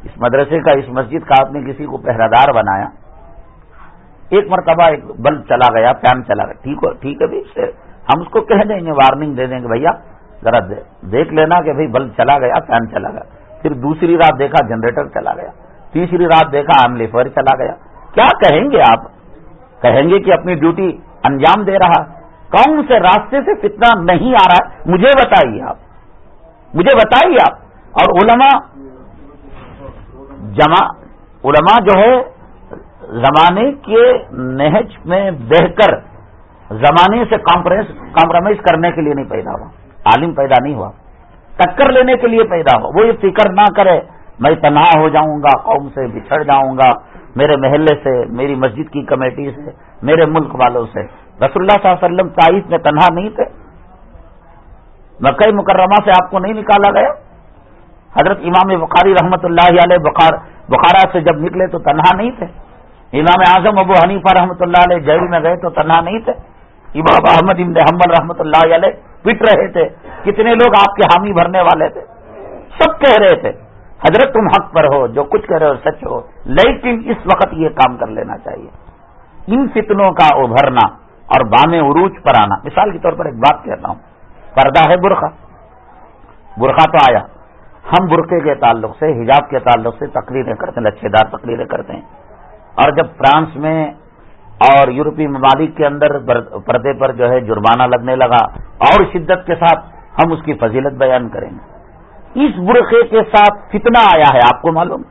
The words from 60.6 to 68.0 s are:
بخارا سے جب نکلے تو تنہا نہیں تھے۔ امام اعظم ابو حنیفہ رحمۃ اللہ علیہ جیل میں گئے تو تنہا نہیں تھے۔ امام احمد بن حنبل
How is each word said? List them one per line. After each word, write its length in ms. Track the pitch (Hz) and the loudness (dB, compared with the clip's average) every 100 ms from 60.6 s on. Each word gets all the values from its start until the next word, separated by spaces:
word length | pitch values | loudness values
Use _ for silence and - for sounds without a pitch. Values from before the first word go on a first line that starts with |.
| - | -4
بخارا 440 | 131 170 185 190 | 0 4 4 2
سے 100 | 185 | 0
جب 160 | 160 151 | -2 -2
نکلے 300 | 170 175 185 | -4 -4 -4
تو 120 | 170 | -4
تنہا 360 | 151 151 175 185 | -2 2 2 0
نہیں 160 | 233 | -4
تھے۔ 140 | 254 180 - - - - _ _ 135 | -8 -14 -14 -20 -20 -20 _ _ -2
امام 240 | 160 180 180 | 0 4 4
اعظم 320 | 185 190 196 | 4 2 0
ابو 140 | 185 185 | 2 2
حنیفہ 380 | 175 196 175 185 | 2 0 2 2
رحمۃ 140 | 180 175 | 0 -2
اللہ 340 | 175 175 180 | 0 2 4
علیہ 120 | 175 143 | 2 0
جیل 140 | 160 | 0
میں 200 | 175 170 | 0 -2
گئے 120 | 160 175 | -2 -4
تو 140 | 175 | -6
تنہا 320 | 165 156 165 | -4 0 0
نہیں 180 | 170 220 | 0 -6
تھے۔ 120 | 226 - - - - _ - | -6 -8 -12 -20 -20 _ -12
امام 320 | 147 165 165 165 | -4 0 2 4
احمد 240 | 165 190 | 2 2
بن 160 | 180 175 | -2 -2
حنبل 420 | 165 156 175 | 2 2 2